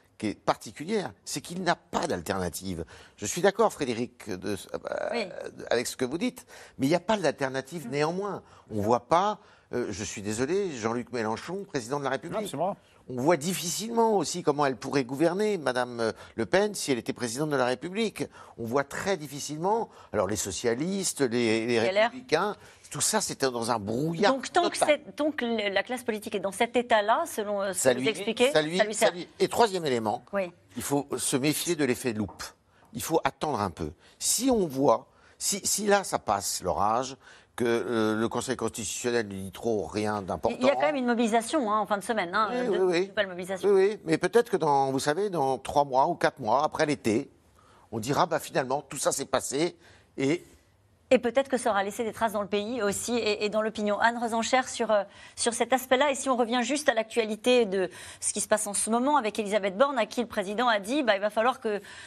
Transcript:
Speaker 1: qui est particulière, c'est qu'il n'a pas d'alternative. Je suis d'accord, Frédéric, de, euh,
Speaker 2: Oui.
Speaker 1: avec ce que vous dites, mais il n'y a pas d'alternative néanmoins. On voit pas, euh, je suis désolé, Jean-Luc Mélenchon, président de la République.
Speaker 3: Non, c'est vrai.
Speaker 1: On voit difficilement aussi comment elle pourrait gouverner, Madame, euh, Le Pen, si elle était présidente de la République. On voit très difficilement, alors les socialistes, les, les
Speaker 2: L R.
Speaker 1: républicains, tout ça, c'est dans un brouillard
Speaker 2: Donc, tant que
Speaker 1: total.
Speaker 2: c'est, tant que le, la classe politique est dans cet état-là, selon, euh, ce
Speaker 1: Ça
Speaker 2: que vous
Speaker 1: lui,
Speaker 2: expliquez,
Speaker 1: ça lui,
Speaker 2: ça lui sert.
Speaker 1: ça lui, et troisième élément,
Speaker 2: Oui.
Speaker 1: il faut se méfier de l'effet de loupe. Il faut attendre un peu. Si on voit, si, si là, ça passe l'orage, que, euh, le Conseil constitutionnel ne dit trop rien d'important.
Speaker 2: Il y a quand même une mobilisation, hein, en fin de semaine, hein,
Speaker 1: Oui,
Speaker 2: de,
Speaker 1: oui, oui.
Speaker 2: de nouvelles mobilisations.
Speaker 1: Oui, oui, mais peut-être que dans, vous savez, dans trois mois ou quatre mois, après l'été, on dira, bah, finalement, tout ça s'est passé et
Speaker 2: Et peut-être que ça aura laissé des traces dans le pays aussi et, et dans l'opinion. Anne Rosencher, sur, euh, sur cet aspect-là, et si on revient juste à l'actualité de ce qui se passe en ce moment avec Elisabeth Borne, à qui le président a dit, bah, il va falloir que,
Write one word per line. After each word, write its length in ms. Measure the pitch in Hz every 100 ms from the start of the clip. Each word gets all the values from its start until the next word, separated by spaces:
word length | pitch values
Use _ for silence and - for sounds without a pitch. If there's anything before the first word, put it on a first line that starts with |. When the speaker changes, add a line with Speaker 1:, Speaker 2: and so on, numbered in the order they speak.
| _ -
Speaker 1:
qui 80 | 107
est 80 | -
particulière, 760 | - 147 - - 156 220 151 - -
c'est 160 | -
qu'il 220 | - 175
n'a 140 | 175 165
pas 320 | _ 214 175
d'alternative. 760 | 95 82 95 90 - 95 85 82 - - -
Je 80 | 104
suis 160 | -
d'accord, 320 | 190 190 214
Frédéric, 560 | - 131 113 120 - -
de, 280 | 92 92 101 - -
euh, 340 | - - -
Speaker 2:
Oui. 160 | 240 190 - - - -
Speaker 1:
avec 160 | 117 123
ce 100 | -
que 80 | 127
vous 140 | 156
dites, 260 | 247 254 - - - -
mais 80 | 135
il 40 |
n'y 60 | 175
a 40 |
pas 160 | 180 214
d'alternative 720 | 160 123 135 131 131 170 190
néanmoins. 540 | 143 151 180 202 156 - - - 107
On 60 |
voit 240 | 101 120 -
pas, 320 | 165 202 208 - - _
euh, 140 | - 104
je 120 | - 208
suis 180 | -
désolé, 500 | 101 107 135 185 202
Jean-Luc 400 | 135 107 120 113
Mélenchon, 520 | 123 110 110 - 185 196
président 360 | 143 113 143
de 40 | 135
la 60 |
République. 300 | 131 160 202
Speaker 3:
Non, 60 | 202
c'est 80 | 139
vrai. 160 | 175 196 _ _ -
Speaker 1:
On 80 | 127
voit 180 | 135 175
difficilement 800 | 151 175 165 - 214 233 226 208
aussi 260 | 147 180 160
comment 220 | 143 143
elle 100 | 120
pourrait 260 | 135 135
gouverner, 560 | 120 135 170 175 214 202
Madame, 400 | 135 123 123 120
euh, 140 | 113 - - -
Le 100 | 113
Pen, 280 | 185 208 196
si 160 | -
elle 60 | 123
était 140 | 107 123
présidente 360 | 123 117 156
de 60 | 143
la 80 | 123
République. 580 | 127 165 190 226 - 143 - - -
On 80 | 117
voit 180 | 131 139
très 320 | - 190 190
difficilement, 720 | 151 143 - 151 175 226 202 - -
alors 160 | 104 92
les 80 | 107
socialistes, 840 | - 92 120 117 165 196 185 -
les, 440 | 135 117 120 113 113
les 80 | 117
Speaker 2:
L 220 | 113 202
R. 40 |
Speaker 1:
républicains, 520 | 226 131 131 151 202 - - - -
tout 120 | 147
ça, 200 | - 214
c'est 220 | - 151 135
dans 280 | 120 113
un 80 | 120
brouillard 520 | 101 113 151 170 202 269
Speaker 2:
Donc, 180 | -
tant 160 | - 370
que 100 | -
Speaker 1:
total. 220 | - 294 -
Speaker 2:
c'est, 100 | -
tant 160 | 294
que 120 | 285 240
le, 280 | 226 202 196
la 80 |
classe 220 | 196 247 247
politique 320 | 214 208 202
est 40 |
dans 120 | 185
cet 240 | 185 233 247
état-là, 480 | 240 220 208 254 330
selon, 340 | - 208 202
euh, 100 | 196
ce 80 | 180
Speaker 1:
Ça 100 | 131 123
Speaker 2:
que 40 |
vous 40 | 131
Speaker 1:
lui, 60 |
Speaker 2:
expliquez, 420 | 185 208 226 247
Speaker 1:
ça 100 | 160
lui, 160 | 156 180
Speaker 2:
ça 60 | 214
lui 100 | 208
sert. 140 | 214
Speaker 1:
ça 60 | 180
lui, 120 | 160 -
et 80 | 185
troisième 380 | - 226 190 160
élément, 380 | 123 110 110 -
Speaker 2:
Oui. 200 | 202 180 - _ -
Speaker 1:
il 60 |
faut 260 | - 143 - 123
se 200 | - 143
méfier 380 | 147 147 - 170
de 100 | 139
l'effet 280 | 120 127
de 60 | 107
loupe. 260 | 101 - - - _ _ _
Il 100 | -
faut 180 | - 160 139
attendre 360 | - 160 123
un 100 | 101
peu. 200 | 85 78 - - -
Si 300 | - - 262
on 160 | 240 175
voit, 400 | 135 139 113 - _ - -
si, 240 | - 202 -
si 220 | - 208
là, 180 | 202 185
ça 160 | -
passe 420 | - 101 95 -
l'orage, 540 | 92 80 101 113 131 135 - - _ -
que, 80 | 120
euh, 480 | 117 95 117 107 110
le 120 | 113
Conseil 280 | 120 117 120
constitutionnel 720 | 113 - 107 - 123 120 107
ne 60 | 98
dit 180 | 95
trop 320 | - 117 110 78
rien 380 | 101 107 107
d'important. 340 | 92 90 113 -
Speaker 2:
Il 80 | 254
y 40 |
a 60 | 262
quand 40 |
même 140 | - 285
une 80 | 247
mobilisation, 640 | 233 240 226 226 320 226
hein, 100 | 214
en 60 | 202
fin 120 | 202
de 40 |
semaine, 320 | - 220 175 190
hein, 140 | 214
Speaker 1:
Oui, 140 | 247 247
Speaker 2:
de, 40 |
Speaker 1:
oui, 80 | 185
oui. 240 | 185 170
Speaker 2:
de 60 | 196
nouvelles 160 | 208 196
mobilisations. 420 | 180 185 190 185
Speaker 1:
Oui, 200 | 196 190
oui, 80 | 214 -
mais 100 | 160
peut-être 320 | - 233 233
que 80 | 180
dans, 340 | 151 139 135
vous 80 | 135
savez, 300 | 147 156 208
dans 300 | 175 135 131
trois 260 | - 147 143
mois 220 | 127 151
ou 60 | 165
quatre 240 | 160 -
mois, 260 | 113 123 151
après 220 | - 156
l'été, 420 | 139 117 107 139 _ _ _ _ - _
on 60 | 113
dira, 260 | 110 139 175
bah, 140 | 151
finalement, 400 | - 160 131 139
tout 160 | - 143
ça 140 | 175
s'est 140 | 143 135
passé 500 | 127 - 135 170 - - - _ -
et 260 | 135 170 - - _ _ _ _ _
Speaker 2:
Et 60 | 254
peut-être 300 | 240 233 277
que 80 | 254
ça 120 | 247
aura 120 | 202
laissé 220 | 196 202 226
des 80 |
traces 220 | 190 226 202
dans 60 |
le 40 | 202
pays 360 | 208 208 254
aussi 340 | 208 196 - 240
et, 280 | 214 208 208
et 40 |
dans 140 | 214
l'opinion. 360 | 214 214 208 202
Anne 180 | 226 240
Rosencher, 440 | 233 226 226 254 254
sur, 240 | - 220
euh, 100 | 214 196 - - -
sur 200 | - 226
cet 180 | 226
aspect-là, 400 | 262 254 254 294
et 20 | 262
si 160 | -
on 60 | 240
revient 240 | 233 247
juste 260 | 233 285 285
à 60 | 233
l'actualité 720 | 220 - 220 214 - 247 220
de 240 | 190 180 - - -
ce 120 | -
qui 80 | -
se 60 | -
passe 220 | 214 208
en 60 | 196
ce 160 | -
moment 260 | 226 254 294
avec 200 | 214 208
Elisabeth 360 | 208 208 196 190
Borne, 220 | 277 269
à 80 | 214
qui 140 | -
le 80 | 233
président 400 | - 190 208 247
a 100 | 214
dit, 240 | 190 285
bah, 140 | 254 196
il 40 |
va 100 | 208
falloir 280 | 226 226 254
que, 220 | 220 202 196 -